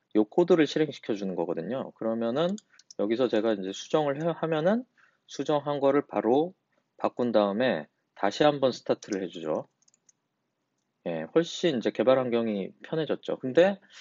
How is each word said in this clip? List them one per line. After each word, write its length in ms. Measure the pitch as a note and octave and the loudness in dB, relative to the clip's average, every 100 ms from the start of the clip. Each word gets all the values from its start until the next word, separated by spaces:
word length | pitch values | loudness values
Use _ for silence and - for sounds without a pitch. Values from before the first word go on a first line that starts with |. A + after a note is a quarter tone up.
| _ G#2+ | _ 0
요 80 | |
코드를 420 | G#2+ - F3 F3 C#3+ | 2 2 4 4 4
실행시켜 480 | D#3 D3+ - - | 2 -2 -2 -6
주는 220 | G2+ G2 F2 | -4 -4 -4
거거든요. 560 | E2+ E2 E2 C3 - | -4 -4 -6 -8 -8
그러면은 640 | _ A2+ A2+ A#2 C3 F3 G#3 _ - _ - | _ -4 -2 -2 0 -2 -4 _ -20 _ -6
여기서 280 | G#2 A#2 B2 | -2 0 2
제가 260 | A2 A2+ | 2 0
이제 200 | G2+ F#2+ | -2 -4
수정을 480 | G2 - D#3+ D3 C#3 | -10 -2 0 0 -2
해, 120 | E3+ | -4
하면은 520 | D#3+ D#3+ D#3+ E3 A#3 C4 _ _ _ _ | -4 -2 0 2 0 -4 _ _ _ _
수정한 540 | - C#3 D3 C#3 D3 | -8 -2 -2 0 0
거를 260 | C3+ C#3+ - | 2 2 0
바로 460 | G#2 G#2+ C3+ E3+ - _ _ _ _ | -2 2 2 2 -6 _ _ _ _
바꾼 340 | G#2+ - A#2+ | -4 -2 0
다음에 560 | G#2+ G#2 G2 B2+ E2+ D2+ _ _ - | 2 2 2 0 0 -6 _ _ -4
다시 280 | G2 - | -4 4
한번 280 | D3+ C#3+ C3 | 2 4 0
스타트를 520 | A2+ - B2 - G2 | 0 -4 -4 -2 -6
해주죠. 440 | F2+ F2 D#2 F2+ C#3 _ _ _ _ _ _ _ _ _ _ _ _ _ F3 | -6 -8 -4 -4 -6 _ _ _ _ _ _ _ _ _ _ _ _ _ -8
예, 180 | E3 - E3 | -8 0 0
훨씬 420 | E3+ - F3 B2+ | 0 -2 -2 0
이제 140 | G2+ | -2
개발 260 | - A2+ C3 | 0 2 2
환경이 540 | B2+ A#2 A2+ G2+ F#2 - | 2 -2 -2 -4 -6 -12
편해졌죠. 540 | - D#3+ D3+ F2+ - E2 | -8 -6 -4 -6 -6 -6
근데, 420 | C3 B2+ F#3 G3 _ - | 0 4 4 2 _ -20